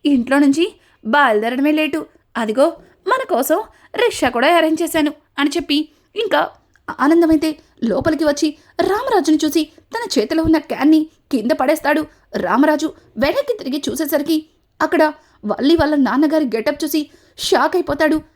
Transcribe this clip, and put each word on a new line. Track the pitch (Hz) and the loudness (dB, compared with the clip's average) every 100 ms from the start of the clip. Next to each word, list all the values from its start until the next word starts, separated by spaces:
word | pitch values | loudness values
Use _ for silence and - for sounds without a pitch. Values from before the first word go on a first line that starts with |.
| 294 | 2
ఇంట్లో | 269 233 277 | 0 2 2
నుంచి | 294 277 392 - _ _ 214 | 4 4 -2 -4 _ _ -2
బయలుదేరడమే | 285 269 214 220 254 285 | 2 4 2 0 0 0
లేటు. | 311 311 311 294 _ _ - | 0 0 -4 -8 _ _ -6
అదిగో | 220 220 311 330 - _ 359 | -4 2 0 0 -20 _ -2
మన | 523 494 | -2 0
కోసం | 302 269 330 - _ - - | -2 0 -2 -2 _ -12 -2
రిక్షా | 480 - 262 | -2 0 -2
కూడా | 240 269 349 | 0 2 2
అరేంజ్ | 320 320 | 2 0
చేశాను" | 330 330 294 294 _ - | -2 0 -2 -4 _ -4
అని | 294 | -2
చెప్పి | 339 - 294 302 _ _ 403 | -2 -2 -2 -2 _ _ -6
ఇంకా | 440 294 - - _ _ - - | -2 0 -2 -8 _ _ -16 -2
ఆనందమైతే | 269 330 330 320 311 294 _ _ | 2 4 4 2 0 -6 _ _
లోపలికి | 233 190 320 311 | -4 0 0 0
వచ్చి | 311 285 311 302 _ - | -2 0 -4 -6 _ -4
రామరాజుని | - 415 539 415 302 311 | -2 -2 0 0 2 0
చూసి | 311 320 311 _ | 0 -2 -4 _
తన | _ 466 466 - | _ -10 -4 -2
చేతిలో | 214 320 | 0 0
ఉన్న | 320 320 | 2 0
క్యాన్ని | - 233 277 311 311 _ _ | 0 0 4 4 2 _ _
కింద | - 240 | -4 -2
పడేస్తాడు. | 311 262 302 277 311 302 _ _ 202 | 0 0 0 0 -2 -4 _ _ -8
రామరాజు | 175 214 302 302 311 - _ - | -2 2 2 2 -2 -8 _ -4
వెనక్కి | 277 466 571 440 | -2 -2 -4 -6
తిరిగి | 277 285 - | -4 -6 -6
చూసేసరికి | 262 294 302 294 311 311 _ _ _ | -6 -2 -2 0 -2 -4 _ _ _
అక్కడ | 311 - - 294 _ _ | -2 2 0 0 _ _
వల్లి | 208 208 262 330 | -6 -2 2 2
వాళ్ళ | 294 | 2
నాన్నగారి | 294 247 247 302 311 | 2 2 2 2 2
గెటప్ | 277 220 240 294 | 0 -2 -4 -4
చూసి | 320 320 294 - _ - | -4 -4 -6 -16 _ -10
షాక్ | - 370 302 370 | 0 2 2 0
అయిపోతాడు. | - 285 311 311 - | -4 -2 0 0 -6